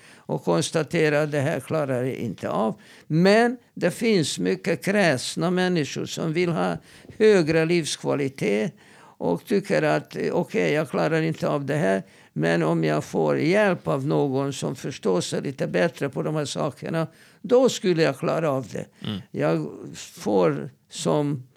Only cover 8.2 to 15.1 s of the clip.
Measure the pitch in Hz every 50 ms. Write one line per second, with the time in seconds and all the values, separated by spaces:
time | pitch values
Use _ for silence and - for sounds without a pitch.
8.2 | 143 131 135 - 165 - 202 214 214 170 - - - - - - - - - -
9.2 | - 170 175 165 - - 202 196 196 - - 151 156 151 151 151 151 - - 156
10.2 | 147 156 - 170 175 - - - 180 156 147 151 165 - - 180 170 156 160 160
11.2 | 160 160 160 - 165 151 147 147 139 135 143 147 175 190 - 190 - - - -
12.2 | - _ - - 156 165 165 170 160 156 170 165 160 151 151 156 147 - - 190
13.2 | 156 151 143 135 135 156 185 214 214 196 175 131 - 160 156 135 131 151 156 147
14.2 | 147 139 131 135 139 143 135 - 160 147 139 - - 151 - - - 202